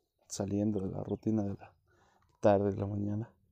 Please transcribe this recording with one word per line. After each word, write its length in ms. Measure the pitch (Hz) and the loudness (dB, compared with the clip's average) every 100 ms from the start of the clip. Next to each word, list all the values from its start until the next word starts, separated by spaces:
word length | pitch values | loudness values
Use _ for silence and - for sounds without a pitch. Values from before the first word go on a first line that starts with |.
| _ _ - | _ _ -12
saliendo 520 | - 101 101 104 104 | -6 -2 0 2 0
de 80 | 95 | -2
la 140 | 92 | -6
rutina 400 | 101 101 - 110 | -6 -4 -2 -2
de 120 | 101 | -2
la 180 | 98 - _ _ _ _ _ _ _ | -6 -14 _ _ _ _ _ _ _
tarde 320 | 107 101 101 | 4 6 4
y 40 | 98 | 0
la 100 | 101 | -4
mañana, 420 | 104 101 104 113 - _ | -4 -4 -4 -8 -14 _